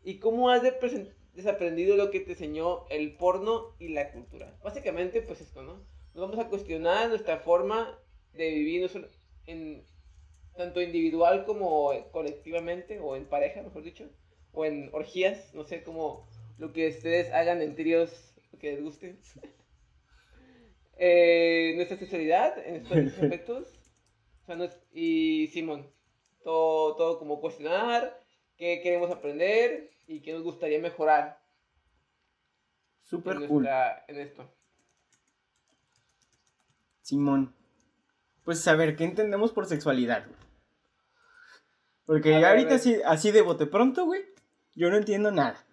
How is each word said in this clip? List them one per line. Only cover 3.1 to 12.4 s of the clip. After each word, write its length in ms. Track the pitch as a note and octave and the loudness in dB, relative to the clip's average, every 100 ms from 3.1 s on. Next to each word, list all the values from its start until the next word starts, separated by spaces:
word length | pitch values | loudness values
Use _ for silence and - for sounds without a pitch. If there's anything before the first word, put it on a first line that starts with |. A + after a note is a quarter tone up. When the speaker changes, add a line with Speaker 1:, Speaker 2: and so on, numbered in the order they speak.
| - | -2
Speaker 1:
porno 580 | F3+ F#3 G3+ A3+ A3 - | 0 0 -2 -4 -6 -16
y 80 | E3+ | -10
la 220 | D3+ C#3+ | -6 -6
cultura? 480 | A#2+ B2 - - - | -10 -20 -20 -20 -14
Básicamente, 600 | G3+ G#3 G3 E3 F#3 A3+ | -12 -8 -8 -4 -4 -4
pues, 180 | A3+ A3+ | -8 -16
esto, 220 | D#3+ - | -18 -20
¿no? 140 | C3+ F#3+ - - - | -20 -20 -20 -20 -20
Nos 160 | E3 F#3+ | -12 -8
vamos 80 | A3 | -6
a 100 | A3+ | -6
cuestionar 600 | G3 G3+ D#3+ E3 G3 A#3 | -6 -8 -4 0 0 0
nuestra 280 | A3 - D#3+ | -2 -2 -4
forma 580 | E3 F3 F#3+ A3 A3+ - _ - _ | 2 2 2 -2 -6 -12 _ -20 _
de 180 | - D#3+ | -6 -4
vivir, 320 | D3+ D3+ F3 | -2 -2 -2
no 40 | F3+ | -4
solo 180 | G3+ - _ _ - - | -6 -16 _ _ -20 -18
en, 360 | E3 D#3 D3 - _ - - - _ - - | -14 -14 -16 -20 _ -20 -20 -20 _ -20 -12
tanto 260 | F3 F3 | -8 -4
individual 640 | F3 E3+ E3 D#3+ E3+ G3 G3 | -2 0 0 4 4 4 0
como 460 | G#3 F#3 D#3 C#3+ B2+ - | -4 0 0 0 -2 -6
colectivamente, 880 | - D3 - | -8 -8 -10